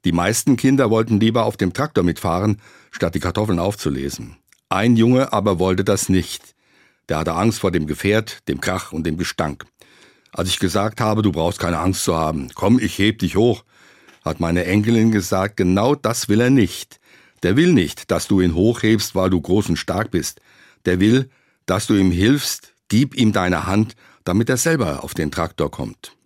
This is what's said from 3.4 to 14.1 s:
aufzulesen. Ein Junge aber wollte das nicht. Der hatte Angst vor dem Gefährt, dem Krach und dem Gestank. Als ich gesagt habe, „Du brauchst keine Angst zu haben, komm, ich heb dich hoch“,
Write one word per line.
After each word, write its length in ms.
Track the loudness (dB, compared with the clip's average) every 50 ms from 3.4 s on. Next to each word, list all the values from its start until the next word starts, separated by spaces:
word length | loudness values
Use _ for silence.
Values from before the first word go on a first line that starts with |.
| -2 0 0 0
aufzulesen. 800 | 0 -2 -4 -4 -4 -4 -4 -4 -6 -8 -8 -10 -14 -18 -18 _ _ _ _ _ _ _
Ein 260 | -2 0 4 4 4
Junge 380 | 6 6 4 4 2 2 2
aber 260 | 0 0 2 0 0 2
wollte 240 | 0 0 0 0
das 260 | 0 0 0 -2 0 0
nicht. 460 | 0 0 0 -2 -10 -16 -16 -20 _ _ _ _ _ _ _ _ _ _ _ -6
Der 100 | -6 -4
hatte 160 | -2 -4 -2
Angst 240 | 0 0 0 0 0
vor 140 | -2 0
dem 160 | 0 0 -2 -4
Gefährt, 580 | -6 -4 0 0 0 0 0 -4 -16 -12 _
dem 140 | -6 -6 -4
Krach 320 | -4 -4 -4 -6 -8 -8
und 120 | -8 -6 -4
dem 140 | -4 -4 -4
Gestank. 460 | -6 -6 -4 -4 -4 -4 -4 _ -16 _ _ _ -20 _ _ _ -20 _ _ _ _ _
Als 180 | -8 -6 -4 -4
ich 120 | -2 -2
gesagt 400 | -2 -2 0 0 -2 -2 -2 -2
habe, 220 | 0 0 0 2
„Du 100 | 0 0
brauchst 260 | 0 0 -2 -2 -2 -4
keine 220 | -4 -4 -2 0
Angst 240 | 0 -2 -2 -2 -2
zu 100 | -2 -2
haben, 340 | 0 -2 -2 -4 -6 -8 -10 -8
komm, 240 | -4 2 2 2 2
ich 200 | 2 -2 -2 0
heb 200 | 0 0 0 0
dich 160 | -4 -2 2
hoch“, 300 | 2 4 4 2 0 _ _ _ _ _ _ _ _ _ -20